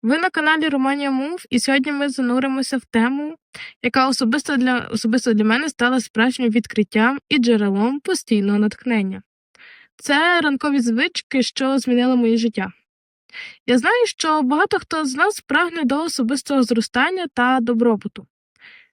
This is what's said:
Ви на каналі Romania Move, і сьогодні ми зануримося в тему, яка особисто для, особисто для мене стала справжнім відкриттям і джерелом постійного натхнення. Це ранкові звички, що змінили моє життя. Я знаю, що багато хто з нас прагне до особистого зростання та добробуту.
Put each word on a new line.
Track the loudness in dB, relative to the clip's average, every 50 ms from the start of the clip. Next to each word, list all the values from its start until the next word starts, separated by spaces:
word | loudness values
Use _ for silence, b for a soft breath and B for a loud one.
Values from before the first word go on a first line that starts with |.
| 0
Ви | 0 0
на | 2 0 -2
каналі | -2 0 0 0 0 2 0 0
Romania | 0 0 0 0 -2 -2 -2 -2
Move, | -2 -2 -4 -4 -8 -10 -8 -4
і | -2 -2
сьогодні | 0 2 0 0 0 -2
ми | -2 -2 -4 -4
зануримося | -2 -2 -2 0 0 0 -2 -2 -2 -4 -4 -4 -4
в | -6 -6
тему, | _ 0 0 0 0 -2 -4 -6 -8 -10 _ _ _ B B B B B B -6
яка | -2 0 2 2
особисто | 2 2 0 0 0 2 0 0 0 0
для, | 2 2 2 0 0
особисто | -4 -4 -6 -2 -2 0 0 2 2 2 2
для | 4 4
мене | 2 2 2 0 -4
стала | -2 0 0 2 2 0
справжнім | -2 -2 _ 0 2 2 2 0 -2 2
відкриттям | 2 0 -2 0 -2 -2 -2 _ 2 2 2 2 0 -2 _ _
і | 0
джерелом | 2 4 4 2 2 2 0 0 0 0 0 -2 -4
постійного | _ -4 -4 -4 0 0 0 0 2 2 2 2
натхнення. | 0 0 -2 -4 -4 -2 -2 0 -2 -4 -6 -10 -14 _ _ _ _ _ B B B B B B B B B
Це | _ -2 0 2 2 4 4 2 2
ранкові | 2 0 -2 0 -2 0 0 2
звички, | 2 0 0 0 -2 -2 _ -8 -12 _ -2 -2 -2
що | -2 -2 -4 -2 0 0 0
змінили | 0 0 0 2 2 2 2
моє | 2 2 2 2
життя. | 2 0 -2 -2 -4 -8 -8 -10 _ _ _ _ _ _ _ _ _ _ B B B B B B B B
Я | 0 0
знаю, | 2 2 2 2 2 0
що | 0 -2 _ -2 0 0 2
багато | 2 0 2 0 0 0 0 -4
хто | -4 _ -4 -4 -2
з | -4 -2
нас | 0 0 0 0 -4
прагне | _ _ 0 0 0 0 -2 -2 -2
до | 0 0 0 -2
особистого | -4 -4 -4 -2 -2 -2 -4 -4 -2 0 0 2
зростання | 2 0 -2 -2 -2 0 0 0 0 0 -4 -6 -6 _
та | 0 0 2 2 0
добробуту. | 0 0 0 2 2 2 0 0 -4 -10 _ -12 -20 _ _ _ _ _ _ B B B B B B B